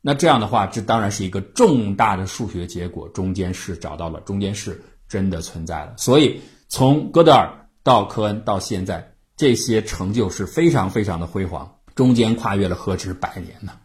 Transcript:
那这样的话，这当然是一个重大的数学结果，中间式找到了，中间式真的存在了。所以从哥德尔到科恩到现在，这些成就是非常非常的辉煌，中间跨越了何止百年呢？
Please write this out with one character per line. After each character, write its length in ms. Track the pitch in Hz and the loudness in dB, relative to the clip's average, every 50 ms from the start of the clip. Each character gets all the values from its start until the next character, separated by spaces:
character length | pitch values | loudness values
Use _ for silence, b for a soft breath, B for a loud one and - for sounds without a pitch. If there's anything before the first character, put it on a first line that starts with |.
那 140 | _ 143 147 | _ -2 -2
这 120 | 139 175 | 2 4
样 140 | 165 143 120 | 4 4 4
的 60 | 107 | 2
话， 200 | 98 113 110 98 | 0 0 0 0
这 140 | 95 - 117 | 0 -4 -8
当 200 | 98 - 110 117 | -2 0 0 0
然 100 | 104 101 | 0 -2
是 140 | 101 - 98 | -4 -4 -6
一 40 | 92 | -4
个 120 | 92 98 | -4 -6
重 540 | 95 - _ - 247 208 151 123 110 98 98 | -8 -8 _ 4 4 4 4 2 0 0 0
大 220 | 95 107 110 98 | 2 2 2 2
的 100 | 92 95 | -2 -4
数 220 | 95 - - 120 95 | -6 -6 -8 -8 -8
学 180 | 85 87 87 | -6 -8 -10
结 220 | 87 - 87 87 90 | -8 -8 -8 -10 -8
果， 200 | - 85 - - | -10 -12 -14 -12
中 240 | - - 92 92 90 | -8 -6 -4 -4 -2
间 180 | 92 92 90 | -2 -4 -4
式 240 | 92 - - - 92 | -4 -8 -8 -10 -10
找 180 | 82 - 82 76 | -10 -10 -12 -10
到 140 | 80 85 82 | -8 -8 -10
了， 120 | 82 76 | -10 -12
中 200 | - - 98 98 | -10 -6 -4 -4
间 140 | 101 95 98 | -2 -4 -4
式 280 | 98 - 104 85 B B B B B _ - | -6 -8 -10 -12 B B B B B _ -8
真 200 | - 101 95 95 | -4 -2 -2 -2
的 140 | 90 82 | -2 -4
存 240 | 80 - - 82 82 | -8 -10 -10 -10 -8
在 180 | 80 82 78 73 | -8 -8 -8 -10
了。 100 | 87 113 - | -12 -12 -6
所 200 | - - 127 151 | 0 4 6 6
以 220 | 151 123 B B B B B B B B | 6 4 B B B B B B B B
从 420 | - - 131 131 143 151 - - | -2 2 4 4 4 2 0 2
哥 100 | - 170 | 4 6
德 100 | 170 160 | 8 8
尔 200 | 143 120 90 - - - - _ _ _ | 8 8 6 2 -6 -16 -20 _ _ _
到 220 | _ 131 127 110 98 | _ 4 4 4 4
科 200 | 101 - - 107 | 0 -4 -2 -2
恩 180 | 104 104 110 107 | -2 -2 -4 -2
到 140 | - 104 95 | -2 -2 -2
现 260 | - - 110 92 92 | -2 -4 -6 -6 -4
在， 280 | 95 92 82 - - _ _ _ _ _ | -4 -6 -8 -10 -16 _ _ _ _ _
这 180 | - 156 143 120 | 2 2 4 4
些 280 | - - 127 113 110 | 2 2 0 0 0
成 300 | 104 - - - 95 92 | 0 -2 -6 -6 -4 -4
就 180 | 104 120 110 92 | 0 0 -2 -2
是 160 | - - 101 | -2 -6 -8
非 240 | 87 - - 165 170 | -6 -2 2 2 4
常 180 | 139 139 95 101 | 4 2 -2 -2
非 140 | - 117 104 | -2 -2 -2
常 160 | 95 90 82 | -2 -4 -6
的 60 | 85 | -6
辉 180 | 85 - 104 95 | -6 -6 -6 -6
煌， 260 | 85 82 73 80 - _ _ _ - - | -6 -6 -10 -12 -14 _ _ _ -14 -2
中 200 | - 131 127 123 | 2 4 4 6
间 200 | 117 113 110 117 | 4 4 2 2
跨 200 | 117 - 127 98 | -2 -2 -4 -2
越 120 | 101 98 90 | 0 0 -2
了 60 | 87 | -2
何 220 | - - 104 92 | -4 -4 -4 -4
止 160 | 90 - 95 | -4 -4 -8
百 280 | 92 - - - - 98 | -8 -6 -8 -8 -8 -10
年 160 | 85 87 - - | -16 -16 -16 -16
呢？ 120 | 104 92 - - | -16 -16 -16 -16